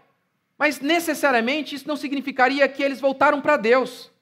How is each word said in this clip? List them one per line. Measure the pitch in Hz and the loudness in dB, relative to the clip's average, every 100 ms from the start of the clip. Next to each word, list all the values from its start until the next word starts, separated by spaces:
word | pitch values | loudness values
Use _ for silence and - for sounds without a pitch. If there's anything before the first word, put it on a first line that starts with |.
| _ _ _ _ _ _ | _ _ _ _ _ _
Mas, | 294 294 | -2 -2
necessariamente, | 277 339 339 277 285 240 226 302 277 | 0 0 0 -2 0 0 0 -4 -6
isso | 285 302 | -10 -8
não | 294 | -8
significaria | 294 277 269 262 254 277 269 | -6 -6 -6 0 2 4 0
que | 277 | 2
eles | 277 269 | -4 0
voltaram | 269 269 285 285 | -2 2 2 2
para | 285 196 | 0 2
Deus. | 214 262 214 - - _ | 4 2 2 -8 -20 _